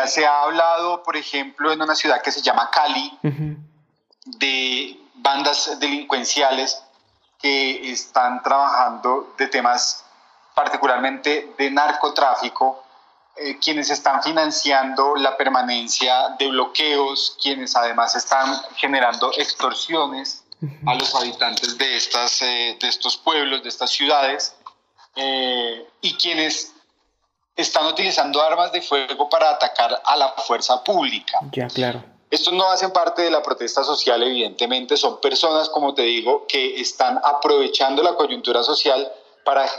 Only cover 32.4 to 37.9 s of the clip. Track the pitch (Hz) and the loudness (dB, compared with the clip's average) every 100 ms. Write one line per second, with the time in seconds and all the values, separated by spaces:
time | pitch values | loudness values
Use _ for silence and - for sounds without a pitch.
32.4 | - 180 185 180 185 180 170 165 170 156 | 2 2 2 2 0 2 2 2 2 2
33.4 | - - 117 - 139 143 131 117 123 123 | 0 -4 -2 -2 0 0 2 2 2 0
34.4 | 107 95 120 127 123 143 135 - 143 131 | -4 -2 -2 -2 0 0 0 0 0 2
35.4 | 165 156 151 151 139 139 117 117 113 117 | 2 2 0 0 0 2 0 2 2 0
36.4 | - 139 131 131 131 - 127 127 143 - | 0 -2 -2 -2 -4 0 0 2 2 2
37.4 | 151 143 131 - 135 | 4 4 2 2 2